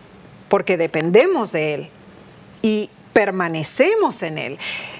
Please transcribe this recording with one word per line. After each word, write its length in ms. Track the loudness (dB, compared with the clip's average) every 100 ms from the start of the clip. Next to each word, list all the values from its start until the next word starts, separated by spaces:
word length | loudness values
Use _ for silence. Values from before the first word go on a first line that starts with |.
| -20 -20 -20 -14 0
porque 260 | 0 2 -2
dependemos 760 | 0 -2 4 4 6 2 -2
de 220 | -2 -2
Él 140 | -4 -8 -16 -20 -20 -20 -20 -20 -4
y 300 | -2 -2 -4 -12 -2
permanecemos 1080 | 2 2 0 -2 -2 -4 2 2 4 0 -2
en 120 | -6 -6
Él. 200 | -8 -10 -10 -10 -12 -8